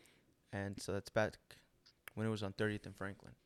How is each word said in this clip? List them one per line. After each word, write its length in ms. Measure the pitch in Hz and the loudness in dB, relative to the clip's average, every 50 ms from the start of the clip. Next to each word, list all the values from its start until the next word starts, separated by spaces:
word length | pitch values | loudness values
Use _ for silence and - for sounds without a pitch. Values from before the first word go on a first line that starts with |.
| - - - - _ _ _ _ _ _ | -20 -20 -20 -20 _ _ _ _ _ _
And 280 | - 98 98 101 101 - | -2 -2 -2 -2 -4 -4
so 120 | - - | -2 0
that's 180 | 95 101 - - | 0 0 -2 2
back 260 | - 113 107 101 - - _ - - - - _ _ _ - - - _ _ - - | 4 4 4 4 2 -4 _ -20 -20 -20 -20 _ _ _ -20 -20 -20 _ _ -8 -4
when 120 | 107 110 | 0 0
it 40 | 110 | 2
was 120 | 110 104 | 2 0
on 100 | 107 95 95 | -2 -2 2
thirtieth 320 | - 110 107 104 104 - | 2 2 4 2 0 -4
and 100 | 98 95 | -8 -8
Franklin. 360 | - 95 98 98 - - - - - _ | -6 -6 -6 -6 -8 -14 -18 -18 -12 _